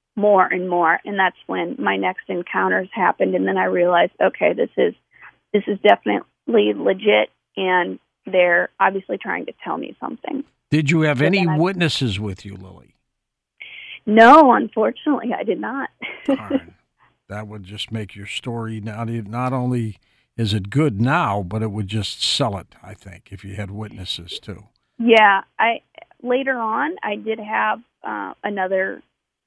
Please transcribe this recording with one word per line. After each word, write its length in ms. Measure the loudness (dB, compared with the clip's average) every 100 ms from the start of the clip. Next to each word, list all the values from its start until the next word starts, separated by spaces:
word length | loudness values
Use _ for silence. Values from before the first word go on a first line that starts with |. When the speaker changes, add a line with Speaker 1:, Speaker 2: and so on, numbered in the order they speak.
| _ 0
Speaker 1:
more 280 | 4 6 4
and 240 | 0 -2
more. 300 | 2 2 2 -2
And 120 | 0
that's 200 | -2 -2 -8
when 300 | -6 -6 -4
my 160 | -2 -2
next 280 | -2 -6 -8
encounters 600 | -8 -4 -2 0 0 -4
happened. 420 | -2 0 0 0
And 140 | 0 0
then 100 | 0
I 80 | 0
realized, 460 | 2 2 2 2 0
okay, 300 | -2 0 0
this 160 | 0 -2 0
is, 160 | -2 -2 _ -20 -20 _ _
this 100 | -2 -2
is 120 | 2
definitely 920 | 4 4 2 -4 -6 _ 0 2 2 0
legit, 540 | -2 0 2 2 2 _ _ -4
and 420 | 0 0 0 -6 _ _ -2
they're 440 | 2 4 2 0 0
obviously 400 | 0 0 -6 -8
trying 280 | -6 -8 -10
to 80 | -12
tell 140 | -8 -8
me 180 | -10 -12
something. 420 | -12 -12 -10 -10 -10 _ -2
Speaker 2:
Did 220 | 0 2
you 100 | 2
have 180 | 2 2
Speaker 1:
So 60 | 2
Speaker 2:
any 140 | 2
Speaker 1:
then 100 | 2
I 80 | 2
Speaker 2:
witnesses 640 | 0 0 -2 0 -4 -4
with 260 | -6 -10 -14
you, 120 | -16
Lily? 380 | -18 -20 -20 _ _ _ _ _ _ -20 -20 -20 -18 -8 4
Speaker 1:
No, 460 | 8 12 12 10
unfortunately, 800 | 6 2 0 0 0 -2 -2 -2
I 100 | -4
did 180 | -4 -4
not. 280 | -6 -8 -10 -12 -14
<laughs> 180 | -8 -4
Speaker 2:
Darn. 480 | -2 -2 -4 -4 -20 _ _ _ _ -14
That 180 | -12 -12
would 160 | -14
just 260 | -12 -12 -8
make 240 | -8 -8
your 140 | -12 -12
story 540 | -10 -8 -6 -6 -6
not 280 | -8 -6 -6
e-, 120 | -6
not 320 | -6 -4 -2
only 440 | -2 0 -2 -2 -8 _ _ _ -4
is 180 | 0
it 160 | -2 0
good 300 | 0 2 2
now, 420 | 2 2 0 -2
but 200 | -4 -4
it 100 | -4
would 160 | -6 -4
just 340 | -4 -6 -4
sell 360 | -4 0 -2 -4
it, 100 | -12 _
I 100 | -20 -20
think, 340 | -20 -20 -18
if 140 | -16 -12
you 100 | -10
had 160 | -10
witnesses 680 | -10 -12 -12 -10 -10 -12 -14
too. 260 | -14 -16 -18 _ _ 0
Speaker 1:
Yeah, 460 | 6 6 6 4 -2 -2
I, 240 | -2 -2 _ -20 -20 _
later 360 | -4 -2 -2 -4
on, 400 | -4 -4 -4 -6
I 140 | -8 -6
did 240 | -6 -8
have, 400 | -6 -2 -2 -4 -10 _
uh, 300 | -10 -8 -10 -8
another 580 | -6 -4 -2 -2 -4 -8 _ _ _ _